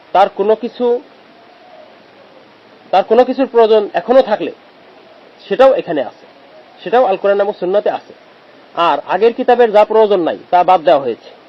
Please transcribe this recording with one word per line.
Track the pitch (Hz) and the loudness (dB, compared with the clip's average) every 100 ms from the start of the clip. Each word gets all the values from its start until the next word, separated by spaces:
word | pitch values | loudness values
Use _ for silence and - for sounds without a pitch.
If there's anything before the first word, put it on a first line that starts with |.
| _ | _
তার | 180 196 | 0 0
কোনো | - 196 | 0 -2
কিছু, | 220 240 - 240 240 294 _ _ _ - _ - - - - _ - - - - _ _ - - | -2 -4 -6 -4 -4 -6 _ _ _ -20 _ -20 -20 -20 -20 _ -20 -20 -20 -20 _ _ -20 -4
তার | 185 | -2
কোনো | 196 220 | 2 0
কিছুর | 247 254 254 | 0 -2 -2
প্রয়োজন | 233 220 220 196 | 2 2 2 0
এখনো | - 170 262 | -6 0 0
থাকলে | 208 208 160 - _ _ - - - - - - | 0 -4 -8 -12 _ _ -20 -20 -20 -20 -20 -20
সেটাও | - 190 269 | -8 2 2
এখানে | 254 165 151 | 2 -2 -6
আছে, | 110 - - - - - - - | -6 -12 -20 -20 -20 -20 -20 -18
সেটাও | 185 226 | -4 0
আল | 226 185 | 0 0
কোরআন | 196 202 | 0 0
এবং | 202 202 | -2 -4
সুন্নাতে | 180 202 208 | -4 -2 -2
আছে। | - - - - - _ - - | -6 -10 -20 -20 -20 _ -20 -14
আর | - 170 147 - | -4 -2 -2 -4
আগের | 175 226 | -2 0
কিতাবের | 233 247 240 240 | 0 0 2 2
যা | 202 | 2
প্রয়োজন | 214 220 214 196 | 2 2 2 0
নাই | 156 98 - | -2 -6 -2
তা | 175 | 0
বাদ | 175 185 | 2 2
দেওয়া | 156 151 | 2 0
হয়েছে। | 135 107 - - | 0 -8 -14 -20